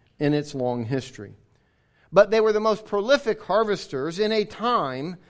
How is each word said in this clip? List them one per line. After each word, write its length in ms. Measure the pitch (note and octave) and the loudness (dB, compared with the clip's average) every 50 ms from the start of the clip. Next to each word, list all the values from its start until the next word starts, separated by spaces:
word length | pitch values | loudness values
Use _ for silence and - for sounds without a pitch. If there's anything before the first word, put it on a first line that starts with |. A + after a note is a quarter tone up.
| _ _ _ _ | _ _ _ _
in 140 | D3+ D3 D3 | 0 2 2
its 200 | D3 C#3+ D3 - | 0 -2 -4 -6
long 320 | C3+ B2 B2 B2 A#2+ A2+ | -4 -2 -2 -2 -4 -4
history. 480 | A2 C#3 C3 - - - - G#2 G#2 G2+ _ _ _ _ _ _ _ _ _ _ _ _ _ _ _ | -2 -4 -4 -4 -8 -14 -16 -16 -18 -18 _ _ _ _ _ _ _ _ _ _ _ _ _ _ _
But 200 | D#3+ F#3+ A3 G3 | 4 4 6 6
they 100 | G#3+ A3 | 4 2
were 120 | A3 A3 G#3 | 4 4 2
the 60 | G#3+ | 2
most 260 | G#3+ A3 G#3 G#3+ - | 2 2 0 0 -4
prolific 560 | - G3+ G3+ G3 A#3+ C#4+ C4+ - A3+ G#3 - | -4 -4 -4 2 2 2 2 2 -2 -4 -4
harvesters 800 | - - F#3 G#3+ A3+ G#3 G3 - - - D3 C3 C3+ E3 E3 F#3 | -2 0 2 2 2 2 -2 -4 -4 -8 -6 -6 -4 -4 -2 -2
in 120 | G#3+ G#3+ | -2 0
a 140 | A3 A3 G#3 | 0 -2 -2
time 720 | - - - G#3+ B3 A#3+ G#3+ D#3 C3+ B2+ C3 C#3+ F3+ F3+ - _ | -4 -6 -4 -2 0 0 0 -2 -2 -4 -6 -8 -8 -10 -12 _